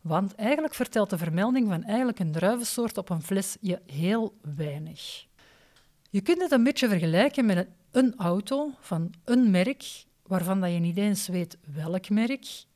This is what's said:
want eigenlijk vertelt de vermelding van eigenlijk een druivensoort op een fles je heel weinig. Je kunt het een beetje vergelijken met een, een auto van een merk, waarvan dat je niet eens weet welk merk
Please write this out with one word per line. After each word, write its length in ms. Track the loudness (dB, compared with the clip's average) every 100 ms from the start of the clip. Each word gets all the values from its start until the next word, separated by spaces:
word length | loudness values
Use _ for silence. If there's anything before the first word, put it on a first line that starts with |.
want 340 | 0 -2 -2
eigenlijk 400 | -2 0 0 0
vertelt 360 | -4 -4 0 0
de 80 | -2
vermelding 500 | -2 0 0 2 0
van 140 | -2
eigenlijk 360 | -2 0 0 -2
een 140 | -2
druivensoort 680 | 0 0 0 -2 -4 -4 -4
op 120 | -6
een 120 | -6
fles 340 | -2 -2 -2 -6
je 200 | -4 -4 -6
heel 500 | -4 0 0 -2 -6 -12 -8
weinig. 720 | -6 -6 -10 -14 -16 -16 -20 _ -20 _ _ _ _ _ _
Je 100 | -4
kunt 220 | 0 0
het 100 | 4
een 120 | 4
beetje 240 | 4 4 2
vergelijken 580 | 2 2 4 4 4 2
met 100 | 2
een, 120 | -2 -10 _
een 240 | 2 2 2
auto 540 | -2 -2 -2 -4 -4 -8
van 320 | -6 -4 -4 -8
een 260 | 0 4 6
merk, 540 | 6 2 -2 -10 -16 -20 _
waarvan 380 | _ -2 0 0
dat 120 | 0
je 60 | 0
niet 180 | 0 2
eens 320 | 0 0 -2
weet 300 | -4 -4 -10 -14
welk 360 | -8 -4 -4 0
merk 360 | 0 0 -2 -8 -16 -20